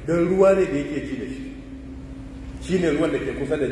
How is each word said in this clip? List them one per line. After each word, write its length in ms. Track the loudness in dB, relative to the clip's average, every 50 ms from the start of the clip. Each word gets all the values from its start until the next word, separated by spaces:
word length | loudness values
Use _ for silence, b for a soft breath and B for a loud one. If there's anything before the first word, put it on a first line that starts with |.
| -2
don 180 | 0 2 2 4 4
ruwa 260 | 6 6 8 8 8
ne 80 | 6 4
da 120 | 2 2
yake 240 | -2 -2 -2 -4 -4 -4
ji 120 | -4 -6 -6
da 60 | -6 -8
shi. 240 | -8 -8 -10 -10 -12 -14 -14 -14 -14 -14 -12 -12 -12 -12 -12 -12 -12 -12 -12 -14 -12 -12 -12 -12 -12 -10 -4
Shi 160 | -2 0 2
ne 120 | 2 2
ruwan 200 | 4 4 2 2
da 80 | 2 0
ke 140 | -2 -4 -4 -4
kusa 180 | -2 -2 0
da 100 | 0 0 -2